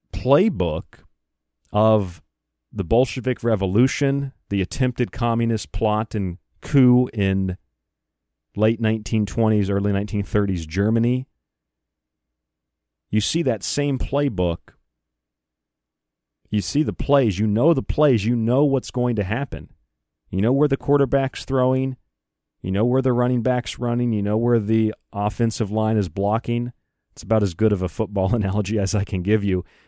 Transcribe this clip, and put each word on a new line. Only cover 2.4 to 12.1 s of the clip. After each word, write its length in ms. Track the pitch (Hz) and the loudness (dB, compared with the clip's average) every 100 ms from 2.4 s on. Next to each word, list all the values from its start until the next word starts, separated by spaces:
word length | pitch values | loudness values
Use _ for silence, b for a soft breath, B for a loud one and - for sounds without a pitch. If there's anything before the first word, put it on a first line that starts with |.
| _ _ _ | _ _ _
the 120 | 104 | -8
Bolshevik 580 | 82 113 131 131 123 123 | 0 2 2 -2 -4 -2
Revolution, 920 | 117 104 95 101 131 - 139 139 139 - _ | -2 0 2 2 2 2 0 0 -4 -10 _
the 140 | 101 | -2
attempted 500 | 90 - 127 123 117 | -2 -2 -2 -2 -6
communist 600 | - 117 113 117 113 - | -2 -2 0 0 -2 -4
plot 420 | - 110 107 110 | -2 0 0 -2
and 240 | 107 92 87 _ _ | -4 -4 -6 _ _
coup 480 | - 139 127 123 127 | 0 4 6 4 2
in 440 | 107 98 98 95 92 _ _ _ _ _ _ _ _ _ 95 | 0 0 0 -2 -6 _ _ _ _ _ _ _ _ _ 0
late 240 | 110 117 | 0 2
nineteen 460 | 110 110 107 113 104 | -2 -2 -2 -2 0
twenties, 440 | - 110 107 95 | 0 2 2 0
early 220 | 98 101 | 0 0
nineteen 300 | 98 104 104 | -2 -2 -4
thirties 440 | 95 104 101 90 78 | -2 0 0 -2 -4
Germany. 600 | 87 104 113 120 127 131 _ _ _ _ _ _ _ _ | -2 0 2 0 -2 -6 _ _ _ _ _ _ _ _